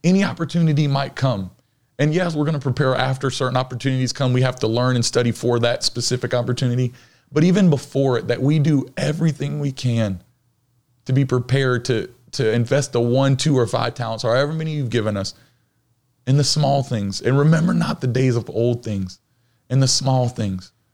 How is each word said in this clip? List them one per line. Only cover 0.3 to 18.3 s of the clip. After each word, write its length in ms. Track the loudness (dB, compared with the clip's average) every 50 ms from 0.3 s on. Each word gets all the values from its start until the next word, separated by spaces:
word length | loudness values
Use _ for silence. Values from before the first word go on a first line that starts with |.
| -2 -4 -6 -4 0 2 2 2 4 2 2
might 280 | 2 0 0 -2 -4 -4
come. 360 | -2 -2 0 0 -2 -6 -8 -12 _ _ _ _ _ _ _ _ -2
And 160 | 0 0 2
yes, 200 | 0 0 0 0
we're 120 | -2 0
gonna 120 | 0 -2 -2
prepare 360 | -2 -4 0 0 2 0 2
after 360 | 0 0 -2 -2 -2 -4 -4
certain 280 | -4 -2 -2 0 0 -2
opportunities 560 | -2 -2 -6 -4 -2 -2 0 0 -2 -2 -2
come. 180 | -2 0 0 2
We 80 | 2
have 160 | 2 2 0 0
to 60 | -2
learn 300 | 0 0 2 0 2 2
and 80 | 0 0
study 260 | 0 0 0 0 0
for 280 | 0 0 0 0 0 2
that 240 | 2 0 0 0 -4
specific 480 | -4 -4 -4 -4 -2 -4 -2 -4 -2 -2
opportunity. 640 | -2 -2 -2 -2 -2 0 -2 0 0 -2 -2 -4 -10 -20 _ _ _ _ _
But 140 | 0 2 4
even 240 | 4 4 6 4 4
before 500 | 4 2 -2 -6 -2 0 0 2 0 0
it, 100 | 0 -2
that 120 | -2 0
we 180 | 2 2 2 2
do 300 | 2 2 2 2 0 -2 -6
everything 640 | -6 -4 -4 -2 0 0 -2 0 -2 -6 -6 -4 -4
we 120 | -4 -6 -6
can 500 | -2 -2 -2 0 0 0 -2 -4 -6 -10 _ _ _ _ _ _ _ _ _ _ _ _ _ _ _ _
to 80 | 0 0
be 120 | 2 2
prepared 600 | 2 0 -2 0 0 0 2 2 2 0 0 0
to, 220 | 0 -2 -2 -2 -6 -10 _ _ -14 -6
to 180 | -2 0 2
invest 420 | 2 2 0 2 0 0 0 0 -2
the 80 | 0
one, 360 | 0 2 2 2 4 2 2
two, 220 | 2 2 2 2 2
or 80 | 2
five 280 | 0 0 -2 -2 -2 -4
talents, 300 | -6 -6 -6 -6 -4 0
or 100 | 0 2
however 180 | 2 2 0 -2
many 200 | -4 -4 -4 -4
you've 180 | -4 -4 -2
given 260 | -2 0 0 0 -2
us, 180 | -2 -4 -6 -8 _ _ _ _ _ _ _ _ _ _ _ _ _ _ _ _ _ -2
in 100 | 0 2
the 80 | 2 2
small 380 | 2 0 0 0 2 2 0 0
things. 380 | -2 -4 -4 -4 -4 -6 -2
And 180 | -2 0 2 4
remember 360 | 4 4 4 4 2 2 0
not 260 | 0 0 -2 -4 -4
the 60 | -4
days 300 | -2 0 2 2 2